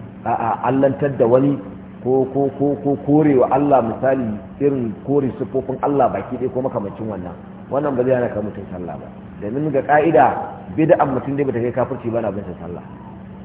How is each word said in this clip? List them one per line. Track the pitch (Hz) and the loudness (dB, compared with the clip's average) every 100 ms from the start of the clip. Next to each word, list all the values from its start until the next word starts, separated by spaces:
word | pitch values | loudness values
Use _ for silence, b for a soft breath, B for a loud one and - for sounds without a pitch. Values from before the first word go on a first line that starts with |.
| - - | -14 -8
a, | 110 | -4
a | - 113 101 - | -2 -2 -2 0
allantar | 135 139 135 143 131 | 4 2 2 -2 2
da | 113 | 6
wani | 127 143 139 - - - - | 6 4 0 -6 -14 -16 -6
ko, | 123 135 131 | 0 2 2
ko, | 139 139 - | 0 -2 0
ko, | 143 139 | 0 0
ko | 143 139 | 0 0
kore | - 147 151 135 | 4 4 6 6
wa | - | 4
Allah | 135 143 131 | 4 4 4
misali | 113 104 131 135 113 101 - - | 2 0 0 0 -2 -6 -10 -2
irin | 143 135 117 98 | 0 0 -2 -4
kore | - 143 131 - | 0 0 0 -2
siffofin | 110 131 127 107 | -4 -4 -4 -2
Allah | 135 143 117 | 0 4 2
baki | 98 95 123 | 2 -6 -6
ɗaya | 123 | -4
ko | 120 | -2
makamancin | 131 117 101 92 110 | -2 -2 -6 -6 -8
wannan. | 98 90 85 - - - | -8 -8 -12 -16 -16 -6
Wannan | 131 147 127 | -2 0 0
ba | |
zai | 127 123 | 2 2
hana | 117 | 0
ka | 104 | -2
mutum | 104 98 95 | -6 -8 -10
sallah | 92 85 73 | -10 -8 -10
ba. | - - - - | -12 -16 -16 -10
Domin | 101 131 151 | -6 -2 0
ga | 135 | 0
ka'ida | 135 147 156 156 123 - - - - | 4 4 6 6 6 4 -6 -12 -6
bid'an | 90 160 160 143 | 2 4 6 4
mutum | 127 131 139 | 0 -2 -2
dai | |
bata | 135 120 | 0 0
kai | 120 | 0
kafirci | 120 120 131 120 | 0 -2 -4 -4
ba | 117 | -2
na | 110 | -2
bin | 98 92 | -4 -8
sa | 85 | -10
sallah. | 85 82 - - - - - - | -10 -12 -12 -16 -16 -16 -16 -16